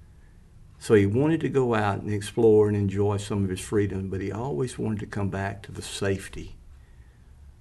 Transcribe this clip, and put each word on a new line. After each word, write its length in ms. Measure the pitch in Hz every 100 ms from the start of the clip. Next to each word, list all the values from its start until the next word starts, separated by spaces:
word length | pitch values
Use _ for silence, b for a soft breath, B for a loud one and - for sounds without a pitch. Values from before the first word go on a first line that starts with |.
| b b b b b b - -
So 160 | - 110
he 100 | 101
wanted 360 | 113 151 160
to 80 | 151
go 260 | 135 127 113
out 260 | 104 98
and 100 | -
explore 560 | 104 98 - 117 107 104
and 80 | 104
enjoy 420 | 101 98 101 104
some 260 | 101 104
of 60 | 98
his 100 | 92
freedom, 500 | - 107 101 95 95
but 120 | 95
he 100 | 98
always 480 | 107 127 147 127 -
wanted 200 | 117 107
to 40 | 104
come 240 | - 98
back 320 | 95 98 98
to 80 | -
the 120 | -
safety 720 | - - 98 95 - - - - - b b b b b b b b b